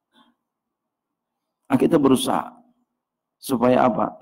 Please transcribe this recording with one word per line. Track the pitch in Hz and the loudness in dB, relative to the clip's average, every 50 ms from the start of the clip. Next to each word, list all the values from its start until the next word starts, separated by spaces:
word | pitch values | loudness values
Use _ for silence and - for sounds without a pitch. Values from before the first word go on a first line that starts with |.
| _ _ _ _ _ _ _ _ _ _ _ _ _ _ _ _ _ _ _ _ _ _ _ _ _ _ _ _ _ _ _ _ _ | _ _ _ _ _ _ _ _ _ _ _ _ _ _ _ _ _ _ _ _ _ _ _ _ _ _ _ _ _ _ _ _ _
Nah, | - 123 | -4 -2
kita | - - - 170 151 | 0 2 2 2 2
berusaha. | 135 131 131 120 - - 101 76 - - - - _ _ _ _ _ _ _ _ _ _ _ _ _ _ _ _ | 4 2 2 2 0 -2 -4 -4 -6 -8 -14 -20 _ _ _ _ _ _ _ _ _ _ _ _ _ _ _ _
Supaya | - - 135 113 120 127 127 - 127 127 | -8 -6 -4 0 0 2 2 2 2 0
apa? | - - 107 - - - | 0 -2 -4 -6 -6 -6